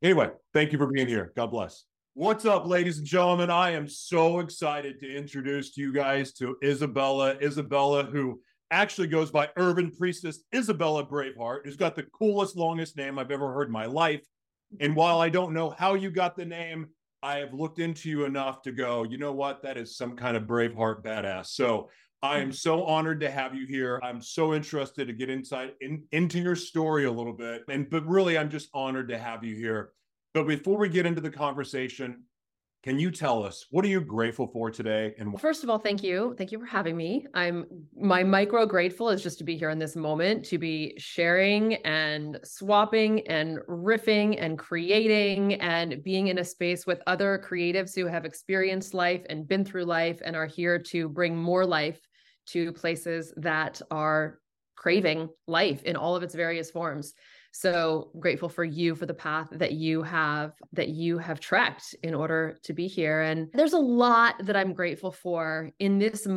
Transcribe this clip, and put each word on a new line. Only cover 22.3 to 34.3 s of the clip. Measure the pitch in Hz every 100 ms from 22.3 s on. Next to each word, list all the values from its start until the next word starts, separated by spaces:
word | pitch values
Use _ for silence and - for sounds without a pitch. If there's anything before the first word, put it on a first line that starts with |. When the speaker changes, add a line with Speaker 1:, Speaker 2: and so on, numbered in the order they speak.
| 147
Speaker 1:
am | 135
Speaker 2:
Mm. |
Speaker 1:
so | - 165 165
honored | 160 156 160 156
to | 143
have | 135 131
you | 135
here. | 131 135 127 123
I'm | 123 120
so | - - 160
interested | 156 147 151 135 - 120
to |
get | 117 131
inside | 135 131 131 135 -
in, | 131 156 -
into | 151 175 175
your | 180
story | 175 - 160 156 151
a | 135
little | 117 117
bit. | 117 117 117 -
And, | 139 139
but | 160
really, | 156 190 180 160
I'm | 151
just | 151 -
honored | 139 135 131 123
to | 113
have | 120 113
you | 113
here. | 107 113 107 101 _ _ _ _
But | 156
before | 151 143 190 208
we | 202
get | 175 170
into | 165
the | 151
conversation, | 139 147 139 131 131 127 - 127 123 _ _ _ _ _ _
can | 131 135
you | 180
tell | - 147 117
us, | 101 - -
what | 151
are | 196
you | 190
grateful | 151 110 113